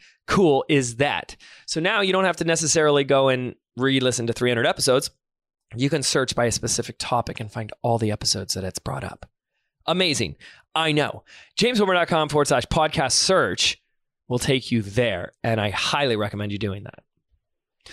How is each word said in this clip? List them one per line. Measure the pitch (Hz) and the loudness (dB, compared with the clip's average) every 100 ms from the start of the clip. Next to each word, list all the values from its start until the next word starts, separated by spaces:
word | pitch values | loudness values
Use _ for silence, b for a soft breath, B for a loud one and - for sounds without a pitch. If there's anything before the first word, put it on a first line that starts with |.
| b b - | b b -2
cool | - 175 135 - | 4 4 4 2
is | 147 123 117 | 0 0 -2
that? | 139 92 - - B B - | -2 -2 -8 -18 B B -8
So | 160 | -4
now | 175 220 | 0 0
you | 196 | 2
don't | 185 190 | 2 2
have | 170 | 0
to | 165 | 0
necessarily | 165 156 160 151 143 | 0 2 2 4 4
go | 139 139 135 | 4 4 4
and | 127 123 - _ - | 2 -2 -8 _ -2
re-listen | 131 135 127 120 117 | 2 2 2 0 -2
to | |
three | 113 123 | 0 0
hundred | 117 143 | 2 0
episodes. | 190 135 127 - - _ _ _ _ _ 117 | 0 2 2 0 -10 _ _ _ _ _ -4
You | 139 | 0
can | 151 | 0
search | 131 147 127 - | 0 0 0 0
by | 120 | 0
a | |
specific | 101 120 - - - | -2 -2 -4 -6 -10
topic | - 123 - - | -4 -2 -2 -8
and | 107 | -10
find | 123 107 - | -10 -12 -6
all | 120 117 | -2 0
the | 107 | 0
episodes | 104 - 101 98 | -2 -2 -2 -4
that | 107 | -6
it's | 92 - | -8 -8
brought | - - | -10 -8
up. | 92 - - _ _ _ _ _ - | -10 -14 -20 _ _ _ _ _ -4
Amazing. | 175 180 123 90 - B B B 156 | 0 0 0 -4 -8 B B B -2
I | 160 | 0
know. | 147 123 - B B B - | 2 0 -4 B B B -2
James | 233 214 | 0 2
wedmore | 196 180 | 4 4
dot | 165 | 2
com | 165 151 | 2 2
forward | 147 143 | 2 2
slash | 135 - | 2 2
podcast | 165 156 160 135 | 0 0 0 0
search | - - 185 113 87 - - _ _ _ _ - | 0 4 4 2 0 -2 -4 _ _ _ _ -6
will | 123 | -2
take | - 135 - | 0 0 0
you | 117 | -2
there, | 101 104 120 90 95 - | 0 0 0 -2 -8 -6
and | 117 110 | -2 0
I | 104 | -2
highly | 98 - 147 139 107 | -2 -2 0 0 0
recommend | 104 104 104 | -2 -4 -6
you | 101 | -6
doing | 107 101 | -6 -8
that. | 104 - _ _ _ _ _ _ _ _ B | -12 -20 _ _ _ _ _ _ _ _ B